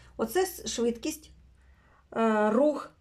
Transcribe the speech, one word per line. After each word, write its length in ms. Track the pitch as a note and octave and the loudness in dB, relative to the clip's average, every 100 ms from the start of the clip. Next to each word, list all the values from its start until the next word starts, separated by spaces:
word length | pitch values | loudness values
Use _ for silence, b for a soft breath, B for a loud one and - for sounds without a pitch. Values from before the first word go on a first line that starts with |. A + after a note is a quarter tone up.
| B - | B -6
оце 260 | A3 F4 | -2 0
с-, 240 | F#4+ - - | -2 -2 -8
швидкість, 640 | - A#3 A#3 D#4 D#4 - - - b b b b b _ - | -2 -2 -2 -6 -8 -12 -20 -20 b b b b b _ -2
е, 340 | A3+ G#3+ G#3+ | 2 2 2
рух, 420 | G#3+ D4 C#4+ - - | 4 4 2 -6 -16